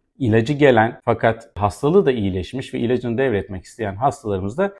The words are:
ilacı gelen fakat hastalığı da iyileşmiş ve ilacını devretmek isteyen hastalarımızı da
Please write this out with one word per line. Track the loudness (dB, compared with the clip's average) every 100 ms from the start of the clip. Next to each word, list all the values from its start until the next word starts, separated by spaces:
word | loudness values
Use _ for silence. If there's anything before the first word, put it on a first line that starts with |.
| _ -6
ilacı | 0 2 2
gelen | 4 6 6 4 0
fakat | -4 0 0 -2 -8 -4
hastalığı | -4 -2 2 2 2
da |
iyileşmiş | 0 -2 -4 -6 -8 -8
ve | -4
ilacını | -2 -2 -2 -2
devretmek | 0 -2 -4 -10
isteyen | -14 -8 -8 -2
hastalarımızı | -4 -4 -6 -4 -4 -4
da | -6